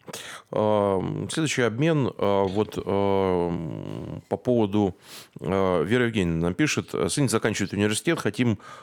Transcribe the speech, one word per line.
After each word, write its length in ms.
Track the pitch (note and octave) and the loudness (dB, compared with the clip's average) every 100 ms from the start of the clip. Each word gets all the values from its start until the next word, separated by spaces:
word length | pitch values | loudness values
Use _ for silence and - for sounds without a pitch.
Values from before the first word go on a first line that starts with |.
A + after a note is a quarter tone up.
| - - - - - | -14 -14 -12 -16 -6
Ам, 800 | - G#2+ G#2 G2+ F#2+ F#2 G2+ F#2+ | 0 2 2 2 0 -2 -4 -4
следующий 300 | - D3 C3 | -2 -2 2
обмен, 500 | A#2 A2+ E3 D3+ A#2 - | 0 2 2 2 0 0
а, 260 | G2+ G2 | 2 2
вот, 340 | G2 G2+ G2+ F#2+ - | 2 0 -2 -4 -2
ам, 1400 | G2 G2+ G2 F#2+ F2+ F2 F2 D#2 G#1 G1+ A1 F2 - - | 0 2 2 2 2 0 -2 -6 -8 -8 -8 -8 -10 -6
по 80 | G2+ | -4
поводу, 600 | B2 A#2+ G2+ G#2 G2 - - - - - | 2 2 2 2 0 -2 -16 -20 -18 -10
а, 420 | C#2+ G2 F#2 F2 | -2 0 2 2
Вера 260 | E2+ B2 A#2 | 2 2 2
Евгеньевна 340 | A2 F2 E2 | 2 0 2
нам 120 | E2+ F#2 | 0 0
пишет: 380 | D3+ A2 - - F#2 | 0 0 -4 -2 -2
«Сын 220 | D3+ C#3 | 0 0
заканчивает 420 | A2 A2+ G2+ G2 | 2 0 0 -2
университет, 480 | F#2+ G#2 A2 E3+ D#3 | 2 2 2 -2 -2
хотим 400 | A2 - B2 G#2 - - | -2 0 0 0 -6 -20